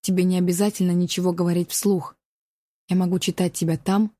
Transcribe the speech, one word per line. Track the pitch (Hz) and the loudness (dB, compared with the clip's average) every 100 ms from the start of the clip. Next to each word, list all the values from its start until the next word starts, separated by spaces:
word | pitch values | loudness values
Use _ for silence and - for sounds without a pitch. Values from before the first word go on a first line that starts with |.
Тебе | - 185 | -2 0
не | 185 185 | 2 2
обязательно | 180 175 208 - 180 | 0 0 -2 0 0
ничего | 175 175 - 180 | 2 0 0 -2
говорить | 175 175 175 170 | 0 0 0 -2
вслух. | - 202 185 139 - _ _ _ _ _ _ _ | -2 0 0 -2 -16 _ _ _ _ _ _ _
Я | 185 | 0
могу | 180 180 | 2 0
читать | - 170 180 | -2 -2 -2
тебя | - 165 160 | 0 -2 -2
там | - 196 214 _ | 0 0 0 _